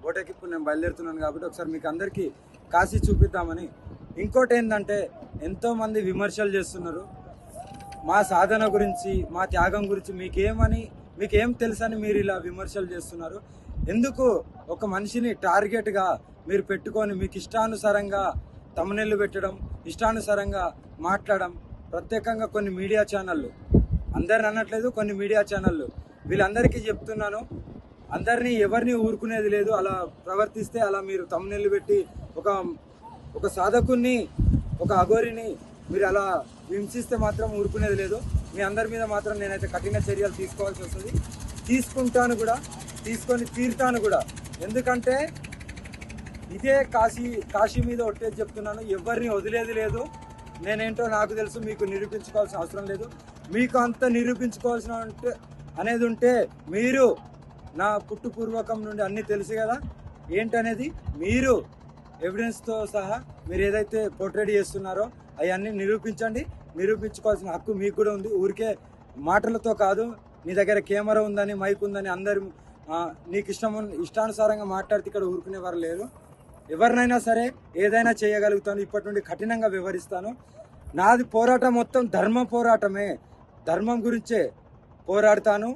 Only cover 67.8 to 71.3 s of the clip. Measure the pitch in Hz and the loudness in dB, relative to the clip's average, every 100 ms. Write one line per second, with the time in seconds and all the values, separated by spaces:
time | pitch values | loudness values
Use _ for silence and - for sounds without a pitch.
67.8 | 202 202 214 202 196 202 196 202 220 202 | -2 2 0 0 -2 0 0 0 -2 -2
68.8 | - - - - 147 196 226 226 226 214 | -8 -20 -20 -8 2 2 4 0 0 2
69.8 | 196 202 233 220 - - 165 190 202 208 | 4 4 0 -6 -16 -14 -4 2 4 4
70.8 | 202 202 208 220 214 | 2 -2 4 2 2